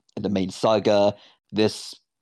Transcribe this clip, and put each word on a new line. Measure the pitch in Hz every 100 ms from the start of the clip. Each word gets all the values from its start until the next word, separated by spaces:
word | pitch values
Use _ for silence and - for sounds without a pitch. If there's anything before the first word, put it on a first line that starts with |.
| _ -
in |
the | 104
main | 95 92
saga. | - 110 110 107 104 101 - - _ _
This, | 101 107 - - - _ _